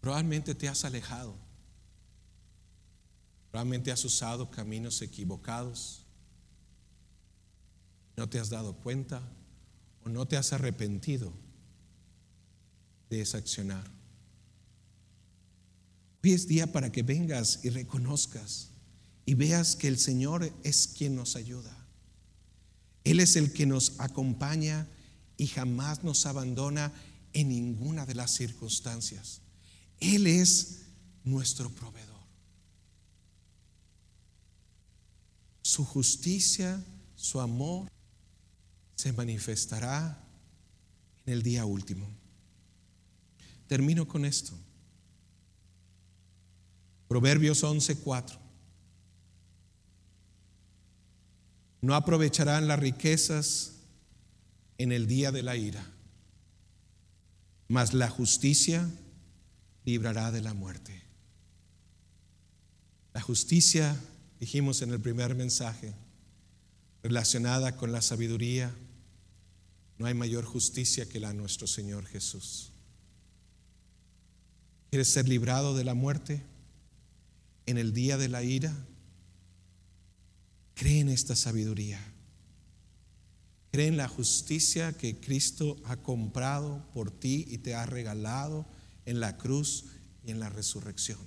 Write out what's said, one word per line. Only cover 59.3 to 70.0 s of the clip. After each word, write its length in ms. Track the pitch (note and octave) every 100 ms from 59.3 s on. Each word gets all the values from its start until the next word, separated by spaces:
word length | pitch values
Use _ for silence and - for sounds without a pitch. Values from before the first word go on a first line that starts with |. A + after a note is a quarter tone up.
| - - - - - B2+
librará 420 | A#2+ A2+ A2 A2+
de 120 | A2+
la 100 | A2
muerte. 500 | G2+ F#2+ F#2 - F#2+ - - - - - - - - - - - - _ _ _ _ _ _ _ _ -
La 80 | B2
justicia, 760 | - A#2 - E3+ E3 D#3+ D3+ C#3+ - - - -
dijimos 440 | A#2 C#3+ C#3 C3+
en 100 | A#2+
el 80 | A#2+
primer 340 | A#2 A#2 B2
mensaje, 600 | B2+ B2+ - A#2 A2 A2 G#2 - - - - - - - - - -
relacionada 720 | A2+ A#2+ A2+ B2 A#2+ C3 C3
con 160 | B2+ A#2
la 120 | A#2
sabiduría, 680 | - A2+ A#2 A#2 A#2 B2 B2 A#2+ - - - - - - - - - - -
no 80 | -